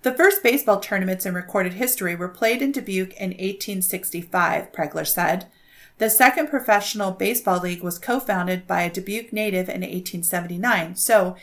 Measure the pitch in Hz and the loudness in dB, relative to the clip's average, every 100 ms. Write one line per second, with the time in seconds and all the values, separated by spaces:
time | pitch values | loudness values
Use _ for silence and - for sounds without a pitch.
0 | 349 - 370 392 240 277 - 196 - 196 | -2 4 4 6 2 2 2 0 0 -2
1 | 185 185 196 180 180 202 180 185 247 - | 0 -2 -2 -4 -4 -2 -2 -2 -2 -2
2 | 180 170 180 - 226 240 277 277 - 190 | -4 -4 -8 0 0 2 0 -2 -2 -2
3 | 185 - 190 185 190 196 - 190 185 180 | -2 -6 -6 -4 -6 -4 -6 -2 -2 -2
4 | - 170 170 185 170 151 - - 151 165 | -6 -8 -4 0 2 0 -4 -6 -4 -4
5 | 151 - 165 185 - _ - - - _ | -2 0 2 0 -4 _ -20 -20 -20 _
6 | 220 214 254 - 302 269 247 208 202 214 | 2 6 6 6 -2 -2 2 2 2 -2
7 | 196 190 190 240 - 180 180 175 175 175 | -4 0 0 0 0 0 0 -4 -6 -6
8 | - 247 - 190 180 185 - 175 175 180 | -2 -2 0 -2 0 -4 -2 -2 0 -4
9 | 190 214 226 214 214 185 185 - 180 180 | -4 -6 -4 -4 0 0 -2 -6 -6 -6
10 | 180 175 170 180 170 175 240 208 165 180 | -6 -4 -2 -2 -4 -2 2 2 0 -4
11 | - 220 180 - | 4 4 4 -4